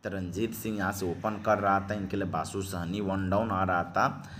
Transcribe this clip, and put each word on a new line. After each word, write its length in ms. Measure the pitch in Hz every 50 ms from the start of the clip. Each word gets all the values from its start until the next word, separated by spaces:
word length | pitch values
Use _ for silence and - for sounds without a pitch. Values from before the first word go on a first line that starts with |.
| -
तरनजीत 500 | 107 92 95 92 90 87 92 113 110 110
सिंह 220 | - - 113 107
यहां 160 | 104 95 95 101
से 140 | 98 95
ओपन 340 | 90 85 - - 110 107 104 107
कर 160 | 113 107 101
रहा 200 | 101 98 98 98
था, 140 | 95 98 107
इनके 220 | 107 98 92 101
लिए 100 | 98 98
बासु 360 | 90 85 80 80 80 - 101 95
सहनी 380 | 95 95 90 85 82 92 104 101
वन 260 | 95 95 95 95 92
डाउन 200 | 95 101 113 113
आ 120 | 101 92 95
रहा 200 | 92 90 87 85
था। 220 | - - 92 110 139 143 - - - - -